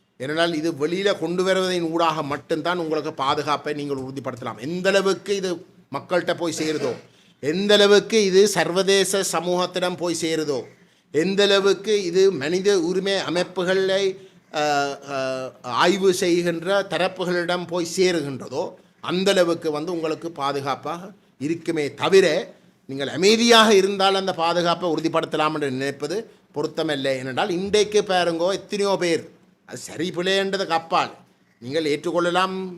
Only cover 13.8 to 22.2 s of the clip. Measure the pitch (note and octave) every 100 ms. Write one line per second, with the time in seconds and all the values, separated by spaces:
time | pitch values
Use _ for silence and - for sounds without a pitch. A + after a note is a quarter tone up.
13.8 | F#3+ F#3+ G3 F#3+ - - - D#3 D3+ C#3+
14.8 | C#3+ C#3 C3+ C#3 C3 C3 C3 - B2+ A#2+
15.8 | E3+ G3 F#3+ F3+ F3+ F3 F3 E3 E3 G3
16.8 | G3 D#3+ F#3 F#3 F3+ F3 E3+ F3 E3+ F3
17.8 | E3+ F#3 F#3 F3 C#3+ C3+ G2 C3+ F3+ -
18.8 | _ _ B2 F3 F#3+ F#3+ E3+ E3 D#3+ D3
19.8 | E3 E3+ D#3+ D3+ E3 E3 C#3 C#3+ C#3 B2
20.8 | C#3+ E3+ G3 G3 _ - C#3 E3 - D#3+
21.8 | C#3+ - D#3 F#3+